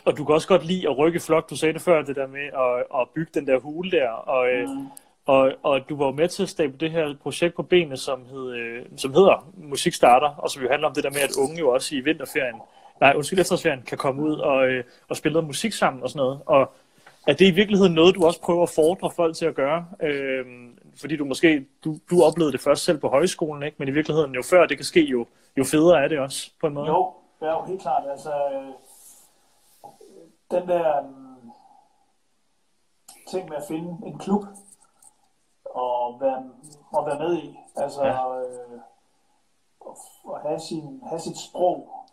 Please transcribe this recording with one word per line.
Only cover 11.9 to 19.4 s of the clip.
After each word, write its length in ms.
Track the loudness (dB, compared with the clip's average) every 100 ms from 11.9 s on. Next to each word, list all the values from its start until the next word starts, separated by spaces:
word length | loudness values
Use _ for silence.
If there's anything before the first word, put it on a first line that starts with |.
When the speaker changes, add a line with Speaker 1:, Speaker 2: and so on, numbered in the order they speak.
Speaker 1:
i 60 | -2
vinterferien, 560 | -2 -2 -4 -4 -4 -8 -18 _ -20 _
nej, 120 | 4 4
undskyld, 220 | 2 0
efterårsferien, 420 | 2 0 0 -4
kan 160 | -6 -4
komme 240 | -4 -2
ud 160 | -4 -2
og, 280 | 0 2 2
øh, 160 | 0 -6 _ _
og 80 | -4
spille 160 | -2
noget 140 | 0 -2
musik 260 | -4 -6
sammen 300 | 0 -2 -2
og 60 | -8
sådan 80 | -2
noget. 220 | -4 -4 2
Og 260 | 4 4 -2 _ _ -20 _ 0
er 60 |
det 140 | 6 6
i 40 |
virkeligheden 440 | 6 4 4 4
noget, 200 | 6 6
du 120 | 6 2
også 140 | 2
prøver 220 | -2 0
at 60 | 0
fordre 400 | 2 2 0 -4
folk 260 | -2 -2
til 100 | -2